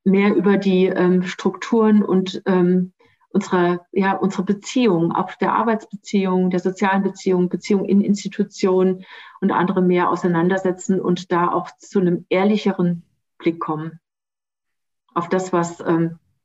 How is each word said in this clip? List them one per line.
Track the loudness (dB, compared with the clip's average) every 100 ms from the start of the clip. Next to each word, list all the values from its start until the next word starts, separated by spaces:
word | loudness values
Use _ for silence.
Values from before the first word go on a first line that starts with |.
mehr | 0 2 4
über | 2 2 2
die, | 2 2 2
ähm, | 2 2 2
Strukturen | 0 -4 -4 -4 -2 2 4 4
und, | 4 0 0 -6 -2
ähm, | 2 4 2 0 _ _ _ _
unsere, | -4 -2 0 0 -2 -4
ja, | -2 -2 0
unsere | -2 -2
Beziehungen, | -4 -4 -2 0 2 2 0
auch | -2 -6
der | -4 -2
Arbeitsbeziehungen, | 0 0 -2 -6 -16 -4 -2 0 2 2
der | 0
sozialen | -4 -2 0 0
Beziehungen, | -2 -4 -2 0 0
Beziehungen | -4 -2 -2
in | 2 2
Institutionen | 2 0 -2 -6 -6 -2 0 2 2 0 -8 -20 -20 -4
und | -2
andere | 0 0 2
mehr | 2 2 2
auseinandersetzen | 0 0 2 0 0 -2 -4 -2 -2
und | 0 -4 -2
da | -2 0
auch | -2 -6 -18
zu | -4 0
einem | 0 -2 -2
ehrlicheren | 0 2 0 -2 -2 -2 -2 -10 _ _ _
Blick | -4 -4
kommen | -6 -6 -8 -14 _ _ _ _ _ _ _ _ _ _ _
auf | -8 -2
das, | -4 -2
was, | -2 -2 -6
ähm, | -2 0 -2 -6 _ _